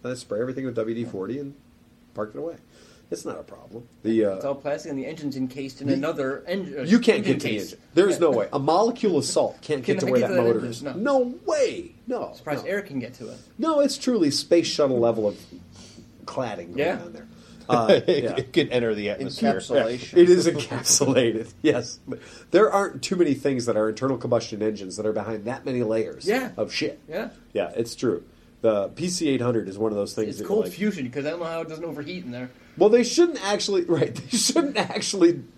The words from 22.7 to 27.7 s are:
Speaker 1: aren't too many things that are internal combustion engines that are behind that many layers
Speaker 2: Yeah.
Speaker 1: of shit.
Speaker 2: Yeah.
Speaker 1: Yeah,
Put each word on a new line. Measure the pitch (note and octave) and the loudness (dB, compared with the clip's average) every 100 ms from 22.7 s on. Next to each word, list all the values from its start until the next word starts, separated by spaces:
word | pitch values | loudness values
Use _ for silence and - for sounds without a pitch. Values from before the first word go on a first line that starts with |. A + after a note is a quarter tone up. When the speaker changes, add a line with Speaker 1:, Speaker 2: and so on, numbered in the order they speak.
Speaker 1:
aren't | G3 G3 C3+ | 4 0 -4
too | - F3+ | -4 2
many | D#3+ | 2
things | C3 C#3+ B2+ A#2 | 2 0 0 0
that | G#2+ | 0
are | G#2+ | 0
internal | G#2+ C3 - | 0 -2 -2
combustion | B2+ A#2 - G#2 | 0 0 0 -2
engines | A2 G#2 F#2+ F#2 | -2 -4 -10 -4
that | G#2+ | -4
are | |
behind | G#2+ G#2 A2 G#2+ | -2 -6 -8 -8
that | C3 - | -8 -4
many | B2 | -2
layers | A2 A2 G#2 - F3+ | 0 0 -2 -4 -2
Speaker 2:
Yeah. | B3 A#3+ - | -2 -2 -6
Speaker 1:
of | G#2+ | -6
shit. | - - - - | -4 -6 -8 -10
Speaker 2:
Yeah. | E3+ A3+ - - | -8 -8 -12 -8
Speaker 1:
Yeah, | G#2 F#2+ | -4 -4